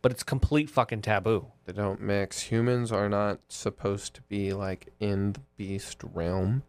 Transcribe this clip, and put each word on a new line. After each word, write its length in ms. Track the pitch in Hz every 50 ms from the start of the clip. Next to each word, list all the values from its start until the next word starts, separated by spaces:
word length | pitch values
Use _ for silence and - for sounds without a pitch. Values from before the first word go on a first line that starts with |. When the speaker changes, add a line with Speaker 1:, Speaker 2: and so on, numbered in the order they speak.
| -
Speaker 1:
but 80 | 127
it's 140 | 123 - -
complete 440 | - - 131 - - 147 151 151 151
fucking 340 | - - 117 - 120 110 104
taboo. 440 | - 107 101 90 110 110 98 - - - _ _
Speaker 2:
They 60 | - 90
don't 280 | 101 104 98 98 -
mix. 400 | 101 101 101 101 98 95 - -
Humans 500 | - - 117 113 117 123 123 123 120 113
are 180 | 117 101 101 104
not 300 | 104 101 104 104 98 - _ _
supposed 640 | - - - 110 - - - 101 101 101 - - -
to 80 | - -
be, 300 | _ 101 101 98 98 98
like, 360 | 98 101 95 92 92 - - - _
in 360 | 107 104 101 98 98 101 98
the 60 | 139 139 _ _
beast 460 | - 104 95 98 98 - - - - - - -
realm. 520 | 85 85 85 90 95 92 95 113 135 135